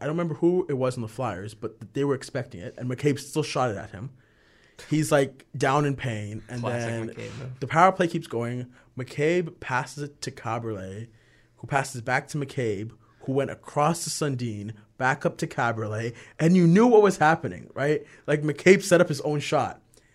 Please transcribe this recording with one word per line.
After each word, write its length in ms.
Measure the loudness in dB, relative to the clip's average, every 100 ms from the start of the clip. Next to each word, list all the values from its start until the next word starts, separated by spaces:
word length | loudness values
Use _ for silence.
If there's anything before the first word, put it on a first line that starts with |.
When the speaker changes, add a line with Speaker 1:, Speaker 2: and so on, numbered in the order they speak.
Speaker 1:
I 40 | -4
don't 80 | -2
remember 200 | -4 0
who 300 | 2 2 0
it 40 |
was 240 | -2 -2 -2
in 40 |
the 60 | -8
Flyers, 460 | -6 -6 -6 -10 -10
but 240 | -12 -12
th-, 100 | -10
they 100 | -4
were 100 | -2
expecting 460 | -2 -4 -8 -8 -10
it, 160 | -14 -10
and 120 | -8
McCabe 280 | -2 0 -2
still 220 | -4 -4
shot 300 | -2 0 -2
it 60 | -2
at 140 | -10
him. 200 | -12 -14 -14 _ _ _ _ _ -20 -4
He's, 220 | -2 2
like, 340 | 2 2 -4 -14 -2
down 300 | 2 2 2
in 100 | -2
pain, 460 | -4 -6 -8 -10 -10
and 120 | -8
Speaker 2:
Classic 280 | -4 -4 -4
Speaker 1:
then 200 | -4 -6
Speaker 2:
McCabe 280 | -10 -12 -12
move. 200 | -14 -10
Speaker 1:
the 80 | -2
power 240 | 4 4
play 160 | 4 -2
keeps 180 | -2 -6
going. 400 | -6 -4 -6 -10 -16 _ -12
McCabe 640 | -10 -2 0 0 -2 -8
passes 440 | -4 -4 -4 -10
it 180 | -12 -10
to 80 | -12
Kaberle, 760 | -10 -6 -6 -6 -8 -10 -12 -14 _ _ _ _ _
who 100 | -4
passes 300 | -2 -2 -8
it 80 | -2
back 220 | -2 -2
to 80 | -8
McCabe, 540 | -6 -4 -2 -4 -6 -14 _ _
who 100 | -2
went 180 | -2 -2
across 520 | -6 -8 0 2 0 -4
to 40 |
Sundin, 640 | -4 -4 -2 -6 -6 -10 -12 _ -2
back 260 | 0 0 -2
up 120 | -4
to 100 | -6
Kaberle, 680 | -2 -2 -2 -4 -4 -6 -8 -18 0
and 160 | 4 6
you 80 | 8
knew 220 | 8 8
what 140 | 8
was 140 | 6 6
happening, 520 | 4 4 0 -10 -12 -4
right? 280 | 0 0 -2 -14 -2
Like, 160 | 0
McCabe 400 | 0 2 6 6
set 200 | 8 4
up 60 | 4
his 140 | 0
own 180 | -2 -4
shot. 420 | 0 0 0 -6 _ _ _